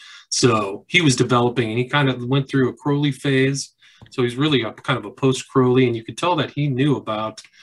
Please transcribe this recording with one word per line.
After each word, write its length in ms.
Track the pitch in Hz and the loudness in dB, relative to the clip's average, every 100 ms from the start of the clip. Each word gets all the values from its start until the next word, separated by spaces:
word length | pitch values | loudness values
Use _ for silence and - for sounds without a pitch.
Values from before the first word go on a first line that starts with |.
| - - - | -20 -20 -8
So 560 | - 127 110 98 104 - | 0 2 2 -2 -8 -2
he 140 | 180 | 2
was 140 | 156 123 | 4 2
developing, 540 | 117 123 120 120 113 | 2 2 2 0 -2
and 80 | 113 | -2
he 80 | 123 | -2
kind 240 | 147 135 | 0 0
of 140 | 123 120 | -2 -2
went 240 | 139 139 | -2 0
through 200 | 139 120 | 0 0
a 40 | |
Crowley 380 | 117 147 143 147 | -2 -2 0 -2
phase. 600 | 131 143 135 135 139 - _ _ _ - | -2 0 0 0 -2 -8 _ _ _ -10
So 120 | - | -4
he's 120 | 123 123 | -2 0
really 280 | 156 131 | 0 0
a, 100 | 107 | -2
kind 260 | - - 117 | -6 -6 -6
of 60 | 104 | -6
a 60 | |
post-Crowley, 760 | - 135 127 - 135 123 127 123 | -2 0 0 -2 2 4 4 2
and 80 | 117 | 0
you 80 | |
could 140 | - 110 | -8 -4
tell 180 | 175 160 | -2 0
that 160 | 113 | -2
he 160 | - 147 | -4 -2
knew 300 | 123 147 117 | 0 0 0
about 440 | 110 107 110 - - _ | -4 -6 -6 -10 -20 _